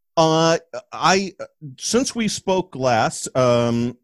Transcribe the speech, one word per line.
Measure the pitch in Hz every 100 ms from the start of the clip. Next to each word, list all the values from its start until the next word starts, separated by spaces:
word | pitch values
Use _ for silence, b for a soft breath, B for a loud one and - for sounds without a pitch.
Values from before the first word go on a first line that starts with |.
| _ -
Uh, | 160 160 165 165 - 120 -
I, | 110 151 196 196 - - _ 151 127
since | - 226 269 233
we | 214
spoke | - - 185 180 127
last, | 131 113 143 - - 131
um, | 123 120 120 117 120 123